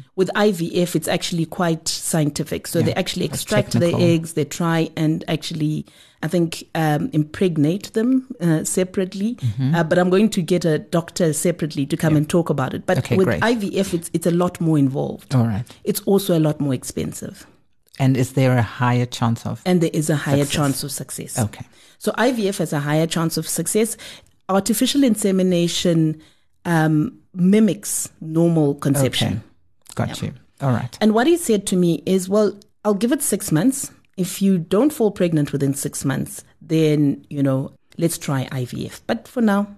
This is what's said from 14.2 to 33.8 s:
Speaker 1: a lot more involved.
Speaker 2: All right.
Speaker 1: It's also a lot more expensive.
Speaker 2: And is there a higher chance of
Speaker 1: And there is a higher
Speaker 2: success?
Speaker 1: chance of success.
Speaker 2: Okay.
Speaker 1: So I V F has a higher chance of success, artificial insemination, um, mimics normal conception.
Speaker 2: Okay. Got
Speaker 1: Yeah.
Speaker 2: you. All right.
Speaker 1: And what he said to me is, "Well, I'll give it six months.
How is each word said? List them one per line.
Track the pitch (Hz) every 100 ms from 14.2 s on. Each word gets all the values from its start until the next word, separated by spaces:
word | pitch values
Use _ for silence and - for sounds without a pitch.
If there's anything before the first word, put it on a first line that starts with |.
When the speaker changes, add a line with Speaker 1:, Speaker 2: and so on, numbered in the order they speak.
| 175
Speaker 1:
a |
lot | 170 180 -
more | 165 156
involved. | 139 139 143 - - 131
Speaker 2:
All | 113
right. | 104 123 -
Speaker 1:
It's | - 202
also | - 196 196 170
a |
lot | 151 151
more | 147
expensive. | 127 - - - - - - - _ _ _ _ -
Speaker 2:
And | 135 131
is | 123
there | - 131 127
a |
higher | 113 - 127 123 123
chance | - 120 117 -
of | 113
Speaker 1:
And | - 180
there | 160
is | - 156
a | 151
higher | 151 139
Speaker 2:
success? | 143
Speaker 1:
chance | - 143 135
of | 143
success. | - - - - -
Speaker 2:
Okay. | 107 - - _ - _
Speaker 1:
So | - -
I | 233
V | 240 196
F | 196
has | 165
a | 151
higher | 143 156 160
chance | - 165 160
of | 160
success, | - 165 208 220 - - - _ _ -
artificial | 190 196 220 262 285
insemination, | 277 214 208 190 185 175 170 170 180 165 156 156 - _ _ _
um, | - 165 156 156 151 - _
mimics | 185 180 208 220 160 - - - -
normal | 160 160 170 165 147 143
conception. | 170 143 135 - 113
Speaker 2:
Okay. | 101 - _ _ _ -
Got | - - -
Speaker 1:
Yeah. | 104
Speaker 2:
you. | - _ -
All | 139
right. | 120 123 -
Speaker 1:
And | 214
what | 214 254
he | 339
said | - 214 202
to | 190
me | 175 165 -
is, | 190 180
"Well, | 208 208 - - _
I'll | 208
give | 202 233
it | 294
six | - 196 -
months. | 151 220 262